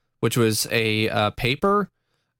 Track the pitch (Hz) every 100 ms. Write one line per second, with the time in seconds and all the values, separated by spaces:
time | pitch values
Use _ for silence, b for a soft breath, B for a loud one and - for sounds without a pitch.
0 | _ - 117 120 113 107 - 117 110 107
1 | 110 107 104 - 120 139 196 208 196 _
2 | _ _ _